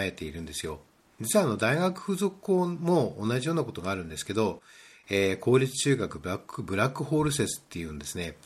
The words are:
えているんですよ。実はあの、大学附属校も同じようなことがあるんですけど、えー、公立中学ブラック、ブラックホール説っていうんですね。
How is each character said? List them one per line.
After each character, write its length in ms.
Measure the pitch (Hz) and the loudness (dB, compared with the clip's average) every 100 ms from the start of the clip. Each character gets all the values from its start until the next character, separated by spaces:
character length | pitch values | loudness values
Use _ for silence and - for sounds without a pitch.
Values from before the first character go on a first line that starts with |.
え 80 | 95 | -2
て 120 | 82 | -4
い 80 | 78 | -10
る 100 | 80 | -8
ん 40 | 78 | -10
で 60 | |
す 140 | 76 82 | -8 -8
よ。 140 | 76 - _ _ - | -10 -14 _ _ -8
実 180 | 110 208 | 0 4
は 80 | 156 | 4
あ 20 | |
の、 80 | 104 | 2
大 200 | 110 151 | 2 4
学 360 | 185 185 - | 2 0 -4
附 40 | 180 | -2
属 220 | 196 - | -2 -2
校 260 | - 185 175 | 0 2 2
も 500 | 170 170 175 107 101 | 0 2 4 4 0
同 200 | 107 123 | -2 0
じ 80 | 151 | 0
よ 80 | |
う 20 | 165 | 0
な 80 | |
こ 80 | 117 | -2
と 80 | - | -4
が 100 | 90 | -4
あ 40 | |
る 100 | 95 | -4
ん 40 | 82 | -4
で 80 | 78 | -8
す 100 | - | -4
け 80 | |
ど、 260 | 101 104 82 - - - - - | 0 0 0 -12 -20 -20 -20 -2
え 260 | 98 98 | 2 4
ー、 40 | 95 | 2
公 200 | 120 127 | 4 4
立 140 | 135 | 4
中 240 | - 143 131 | 0 0 2
学 220 | 90 76 | 0 -6
ブ 100 | 90 | -6
ラ 80 | 101 | -6
ッ 40 | - | -8
ク、 160 | - | -10
ブ 140 | 92 98 | -4 2
ラ 100 | 127 | 2
ッ 20 | |
ク 140 | 139 | 0
ホ 160 | 143 151 | -2 0
ー 40 | |
ル 80 | 151 | 2
説 280 | 143 101 - | 0 -2 -4
っ 20 | |
て 160 | - 87 | -10 -10
い 60 | |
う 80 | 80 | -8
ん 60 | 76 | -10
で 60 | |
す 140 | 71 92 | -8 -6
ね。 180 | 85 - | -8 -8